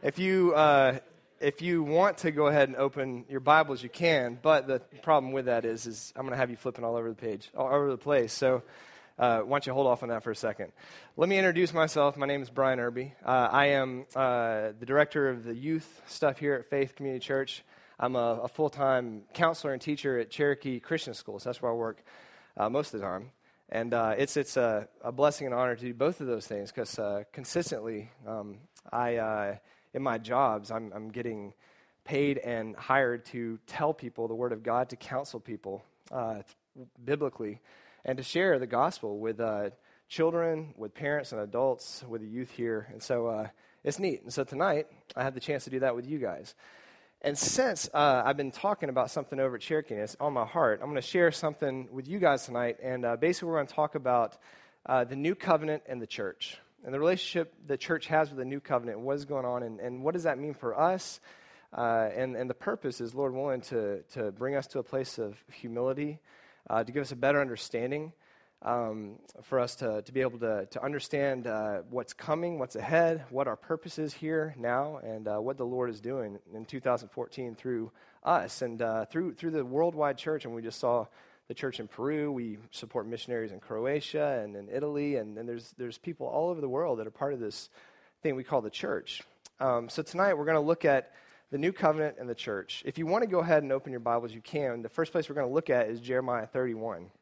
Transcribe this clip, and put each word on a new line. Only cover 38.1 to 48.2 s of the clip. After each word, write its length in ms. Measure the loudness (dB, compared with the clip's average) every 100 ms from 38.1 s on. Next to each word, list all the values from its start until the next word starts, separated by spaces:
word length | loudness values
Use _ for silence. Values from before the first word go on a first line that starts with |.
| -6
to 60 |
share 380 | -2 0 4 4
the 80 | 2
gospel 500 | 2 0 0 -8 -4
with, 220 | -4 -2
uh, 300 | -2 -2 -4 -6 _ _ _
children, 680 | 0 2 2 0 -2 -6 -12
with 180 | -12
parents 380 | -6 -2 -2 -2
and 80 | -6
adults, 640 | -4 2 2 0 -6 -14 -8
with 120 | -8
the 80 | -6
youth 240 | -8 -8
here. 340 | -4 -2 -2 -4
And 100 | -14
so, 240 | -2 0 0
uh, 220 | -2 -6 -10 _ _
it's 160 | -6 -2
neat. 240 | -2 -2
And 100 | -6
so 120 | -4
tonight, 420 | -4 0 2 2 -2 -12 _ -4
I 80 |
have 100 | -2
the 60 | -2
chance 240 | -4 -4
to 60 | -2
do 100 | 0
that 160 | 0 0
with 100 | -4
you 140 | -4
guys. 340 | -4 -6 -12 -20 -20 -20 -20 -20 _ _
And 160 | -2 0
since, 540 | 0 2 2 0 -2
uh, 300 | 4 6 6